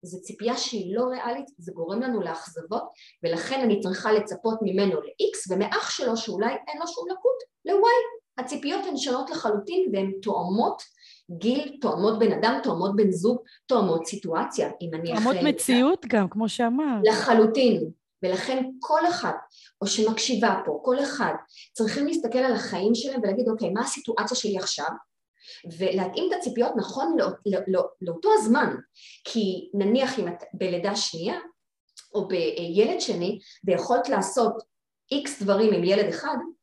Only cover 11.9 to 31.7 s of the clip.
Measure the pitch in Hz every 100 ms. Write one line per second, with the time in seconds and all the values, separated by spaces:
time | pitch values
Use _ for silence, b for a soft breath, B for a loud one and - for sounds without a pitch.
11.9 | 156 202 208 220 - 220 262 254 170 190
12.9 | 202 202 180 196 240 b b _ 247 196
13.9 | 165 165 - 170 165 - - - - 170
14.9 | 160 170 214 220 269 294 - - 247 262
15.9 | 370 240 226 190 208 220 - 233 247 302
16.9 | 226 214 220 - 226 220 277 247 175 165
17.9 | - _ _ 185 185 - 262 262 - -
18.9 | 311 339 339 196 - - b b _ 202
19.9 | - 220 226 - 233 214 185 - - 254
20.9 | 254 285 - 190 151 - B B - 214
21.9 | - 285 330 233 247 262 208 - 175 202
22.9 | 233 277 262 208 208 233 220 185 202 247
23.9 | - - 226 - 247 208 190 185 - 151
24.9 | 160 - _ _ _ B B 170 160 185
25.9 | 190 185 - 349 349 254 - 233 240 -
26.9 | - 320 320 - - 208 190 - 185 -
27.9 | - 180 170 370 427 220 269 220 131 -
28.9 | B B B - 233 202 185 - 202 196
29.9 | 240 254 - 175 175 - - 185 175 196
30.9 | 208 - 165 180 349 - _ _